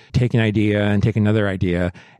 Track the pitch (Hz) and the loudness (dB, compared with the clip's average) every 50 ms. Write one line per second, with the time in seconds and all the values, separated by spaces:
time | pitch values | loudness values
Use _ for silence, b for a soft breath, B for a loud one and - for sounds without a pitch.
0 | B B - - 123 113 - 120 113 107 101 110 104 107 104 104 104 104 101 101 | B B -2 -2 0 0 0 0 0 2 2 2 0 2 0 0 0 0 0 0
1 | - 113 - 113 104 107 110 110 104 98 95 92 98 90 87 87 90 90 B B | 0 0 0 0 0 2 2 0 0 -2 -2 -2 -2 -2 0 0 -2 -4 B B
2 | B B B | B B B